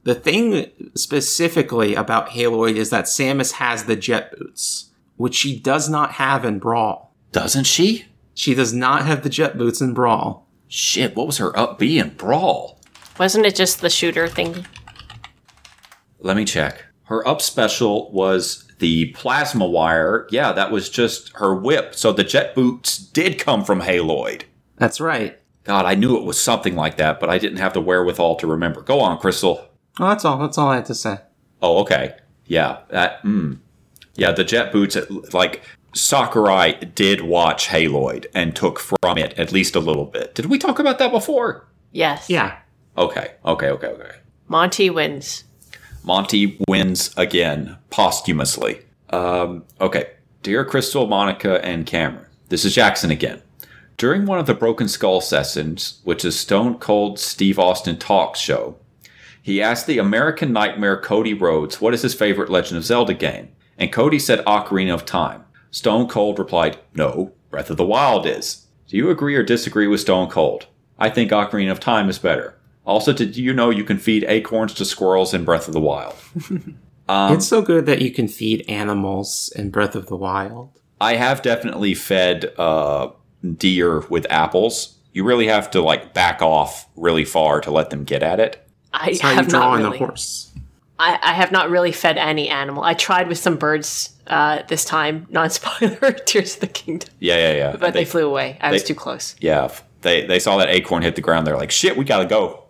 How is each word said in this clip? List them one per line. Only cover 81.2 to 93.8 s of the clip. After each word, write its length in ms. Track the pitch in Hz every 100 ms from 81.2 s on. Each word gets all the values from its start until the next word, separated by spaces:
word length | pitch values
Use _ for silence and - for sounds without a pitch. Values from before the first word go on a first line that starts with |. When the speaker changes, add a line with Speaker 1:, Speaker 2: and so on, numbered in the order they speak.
| 123 135
Speaker 2:
definitely 540 | 123 117 117 80 101
fed, 580 | 90 - 95 90 82 - -
uh, 500 | 85 80 73 71 65 - _ _ 90 82
deer 440 | 92 92 87 78 -
with 160 | 85 76
apples. 720 | 78 78 92 110 117 - _ _
You 100 | 92
really 220 | 101 123 110
have 240 | 107 -
to, 100 | 95
like, 320 | 80 73 -
back 300 | - 87 82
off 440 | 82 78 76 - - -
really 280 | 85 80
far 380 | 76 - 78 73
to 80 | 73
let 180 | 76 71
them 160 | 73
get 180 | 69 69
at 180 | 78 92
it. 220 | 110 - _ _ _
Speaker 3:
I 140 | - -
Speaker 1:
That's 140 | -
how 100 | 139
you 60 | 131
Speaker 3:
have 120 | -
Speaker 1:
draw 120 | 175 127
Speaker 3:
not 80 | 120
Speaker 1:
in 60 | 107
Speaker 3:
really. 100 | 127
Speaker 1:
a 20 |
horse. 520 | 139 - - - - - - _ _ -
Speaker 3:
I, 200 | 165 170
I 100 | -
have 180 | 175 180
not 200 | 185 165
really 220 | 175 175
fed 260 | 160 170 151
any 320 | 151 156 139
animal. 320 | 143 139 143
I 100 | 165
tried 360 | 165 - 185 180
with 100 | 165
some 180 | 185 156
birds, 540 | 151 156